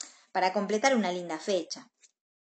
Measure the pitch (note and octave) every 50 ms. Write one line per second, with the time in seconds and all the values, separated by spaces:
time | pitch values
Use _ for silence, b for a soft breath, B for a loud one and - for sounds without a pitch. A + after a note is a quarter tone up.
0 | B B B B B B - F#3+ F#3 F#3 F#3 G#3 G3+ F#3+ G#3+ G#3+ C4 C4+ C4+ A#3
1 | G3 F3+ F3+ F3+ F3 E3+ D#3 D3+ - - G3 F3 - - - - - _ _ _
2 | - - _ _ _ _ _ _ _